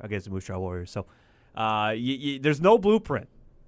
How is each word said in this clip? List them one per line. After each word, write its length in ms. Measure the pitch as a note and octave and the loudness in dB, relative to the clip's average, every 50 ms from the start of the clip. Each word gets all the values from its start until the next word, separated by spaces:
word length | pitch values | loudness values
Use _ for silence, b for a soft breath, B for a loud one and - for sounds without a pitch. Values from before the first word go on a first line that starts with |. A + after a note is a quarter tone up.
against 240 | - G#2 G#2 G2+ F#2 | -10 -6 -6 -6 -6
the 60 | G2 | -6
Moose 140 | F#2+ F#2+ - | -8 -8 -8
Jaw 120 | - F#2 F#2 | -8 -8 -6
Warriors. 320 | F#2+ F2+ F2+ F2+ F2 - | -6 -6 -6 -6 -8 -8
So, 100 | - G2+ F#2+ - _ _ _ _ _ _ _ _ _ | -10 -10 -10 -10 _ _ _ _ _ _ _ _ _
uh, 400 | - A2 A2 A2 G#2+ G#2+ G#2+ A2 | -4 -2 0 0 0 0 0 -2
y-, 240 | A2+ A#2+ B2+ C3+ C3+ D3 | -2 -2 -4 -4 -4 -4
y-, 160 | C#3+ C#3 C3+ | -6 -6 0
there's 200 | C3+ D3+ D3+ C#3 | 0 0 2 4
no 160 | E3 F#3 A3+ A3+ | 6 6 6 6
blueprint. 500 | F#3 G3+ A3 A3 A3 - C#3+ A2+ - - _ - - - _ - - | 6 4 4 4 2 -2 -4 -6 -6 -10 _ -20 -20 -20 _ -20 -16